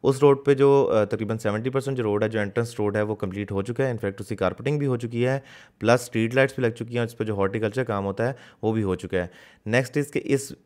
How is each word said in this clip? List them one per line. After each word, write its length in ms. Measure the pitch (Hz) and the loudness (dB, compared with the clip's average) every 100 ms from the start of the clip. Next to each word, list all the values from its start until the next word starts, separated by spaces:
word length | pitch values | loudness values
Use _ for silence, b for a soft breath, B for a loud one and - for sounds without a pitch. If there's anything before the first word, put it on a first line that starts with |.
उस 180 | 139 131 | 2 6
रोड 220 | 147 139 | 6 6
पे 100 | 139 | 4
जो, 280 | 135 139 139 | 4 6 6
अ, 200 | - 107 | 4 2
तकरीबन 320 | 104 107 107 110 | 0 -2 -4 -2
सेवेंटी 340 | 107 104 123 | -2 -2 -2
परसेंट 260 | 135 131 131 | -4 -4 -2
जो 60 | |
रोड 200 | 107 104 | 0 0
है, 60 | 107 | 0
जो 120 | 110 | 0
एंट्रेंस 340 | 101 117 117 - | -2 -2 -4 -2
रोड 180 | 104 104 | -2 0
है, 60 | |
वो 120 | 107 | -2
कंप्लीट 380 | 107 95 98 101 | -2 -6 -6 -4
हो 100 | 98 | -4
चुका 220 | 101 117 | -4 -2
है। 60 | 135 | -2
इनफैक्ट 300 | 113 101 95 | -2 -4 -6
उसकी 160 | 107 104 | -10 -2
कारपेटिंग 420 | 92 - 123 147 | -2 -2 -4 -2
भी 80 | 143 | -2
हो 100 | 120 | -2
चुकी 260 | 117 117 | -4 -2
है, 200 | 123 135 B B B _ | 0 0 B B B _
प्लस 240 | 107 123 | 4 4
स्ट्रीट 300 | - 113 113 | 2 -2 0
लाइट्स 220 | 127 131 - | 2 2 2
भी 60 | |
लग 100 | 120 | -2
चुकी 200 | 113 117 | -2 -6
हैं, 60 | 120 | -4
और 60 | 117 | -4
इस 80 | |
पे 100 | - | -4
जो 100 | 110 | -4
हॉर्टिकल्चर 500 | 101 98 107 107 117 | 0 0 0 -2 -2
काम 200 | 117 101 | -2 -2
होता 200 | 98 98 | -2 -2
है 120 | 117 135 B B | -4 -4 B B
वो 80 | 110 | -2
भी 100 | 113 | 0
हो 120 | 98 90 | 0 -2
चुका 220 | 92 92 | -2 -4
है। 120 | 87 B B B 107 | -4 B B B 0
नेक्स्ट 300 | 117 120 147 | 0 0 -4
इसके 220 | 143 - | -2 -4
इस 360 | - 135 - - | 0 -2 -2 -16